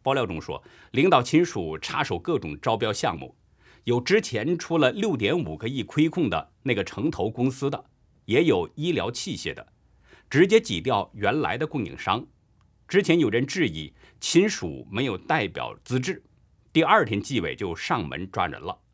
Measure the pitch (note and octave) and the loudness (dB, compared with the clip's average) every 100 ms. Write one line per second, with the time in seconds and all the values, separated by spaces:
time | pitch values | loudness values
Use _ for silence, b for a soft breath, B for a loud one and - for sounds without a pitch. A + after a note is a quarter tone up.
0 | - C#3 G#2+ E2 - C#2 B B B A2+ | 0 0 0 -4 -8 -12 B B B 2
1 | F3 D3+ A#2+ D3+ E3+ A2+ E2 D#2 - - | 6 6 6 2 2 -2 -6 -6 -6 -4
2 | D3 F2 - C3+ E2 D2 - A2+ A2+ G#2 | -2 -4 -2 -4 -4 -4 -2 0 -2 0
3 | G#2+ D#2+ C2 _ _ b b b - A#2+ | -2 -4 -12 _ _ b b b 0 0
4 | B2 G3+ - A2 B2 E3+ - E3 C3 G#3 | 4 2 2 -4 -2 -4 0 2 2 2
5 | G#3+ C#3 G#2 E3+ G2+ D#2 A2+ C3+ G#2+ - | -2 0 0 0 -2 -6 -6 -6 -4 0
6 | D#3+ D#3+ C#3 E2+ - _ C3+ A2+ F#2+ - | 0 2 0 0 -6 _ -2 -2 -2 -4
7 | C#3 D#3 G2+ A#2 B2+ C3 C#3 - - _ | -4 -2 -4 0 -2 0 -6 -6 -12 _
8 | _ _ - A#2+ E3 G2+ E2 - D#3+ C#3+ | _ _ 2 4 6 4 0 -4 -2 -2
9 | F2+ A#2+ - A#2+ E2 C2+ - _ _ _ | -2 -6 -8 -8 -8 -10 -16 _ _ _
10 | b b b C3+ F3+ A3 A3+ F2 A#2 G#2+ | b b b 4 6 6 4 -4 0 0
11 | - G#2+ G2+ C#3+ G2+ G#2+ D#3 D3+ F2 C2+ | -2 0 0 2 -2 -2 -4 -4 -6 -6
12 | - G#2+ - _ _ _ _ _ - F#3+ | -2 -2 -4 _ _ _ _ _ 0 0
13 | G3 F3 B2+ A2+ C3 F#3+ C#3 D#2 - b | 4 4 4 2 -2 0 -2 -2 -12 b
14 | b b - E3 G#3 - F2 C2+ A#1 G2+ | b b 2 4 4 0 -8 -8 -8 -4
15 | C3 F#2 - D#3+ G2+ E2 A#1+ G#1+ - B2+ | -2 -4 -2 -2 -2 -4 -8 -10 -4 -2
16 | - F#3 _ _ _ _ _ D#3 D#3 G#3+ | -2 -8 _ _ _ _ _ 2 6 4
17 | D3+ G#2 G#2+ B2 D#2+ C2 F#2 E2 - C#3 | 4 -2 -2 -2 -2 -6 -8 -6 -4 -4
18 | D#2 C2 F#2+ G2 F2 G1+ E2 - _ | -4 -8 -8 -4 -4 -4 -10 -12 _